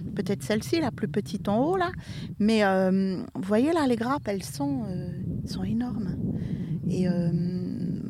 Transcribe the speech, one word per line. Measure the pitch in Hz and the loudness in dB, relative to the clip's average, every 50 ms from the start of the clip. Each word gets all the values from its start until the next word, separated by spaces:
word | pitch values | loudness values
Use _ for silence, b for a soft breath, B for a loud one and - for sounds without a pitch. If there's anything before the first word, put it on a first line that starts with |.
| B B - | B B -4
peut-être | - 190 - 202 - - | -4 -2 -2 -2 -2 0
celle-ci, | - 208 214 - - 349 339 | 0 0 0 0 0 0 2
la | 320 226 | 2 0
plus | - - 220 | 0 -2 -4
petite | 165 147 214 202 - - 196 - | -2 -2 -2 -2 -2 -6 -4 0
en | 202 202 226 269 | 0 2 2 2
haut, | 330 381 | 2 2
là. | 381 349 359 359 B B B B B B B B - | 2 0 -2 -2 B B B B B B B B 0
Mais, | 202 214 226 214 208 | 2 4 6 6 6
euh, | 190 190 190 190 185 190 190 190 190 185 - - - - | 6 6 4 4 4 4 4 2 2 0 -2 -6 -6 -6
vous | - | -6
voyez | 190 190 208 220 262 311 | 0 2 4 4 4 4
là, | 359 330 294 | 4 4 4
les | 254 240 | 4 2
grappes, | 220 226 247 277 294 - | 2 2 0 0 -2 -2
elles | 214 202 190 - | -2 -4 -4 -4
sont, | - - - 277 285 277 254 214 196 | -6 -6 -4 -2 -2 -2 -2 -2 -2
euh, | 180 180 175 175 - 180 185 170 - - - | -4 -4 -4 -4 -6 -4 -4 -4 -4 -4 -4
sont | - - 185 185 | -4 -4 -4 -2
énormes. | 202 220 233 247 247 247 - 202 - - - - B B B B B B B B 165 156 B B 170 | 0 0 0 0 -2 -2 -2 -2 -2 -2 -2 -2 B B B B B B B B -4 -4 B B 0
Et, | - 180 180 | 0 2 2
euh, | 175 175 175 175 170 165 165 175 175 180 180 180 - - - - - - - - | 2 2 2 2 2 2 2 0 0 -2 -2 -2 -4 -4 -4 -2 -4 -4 -4 -4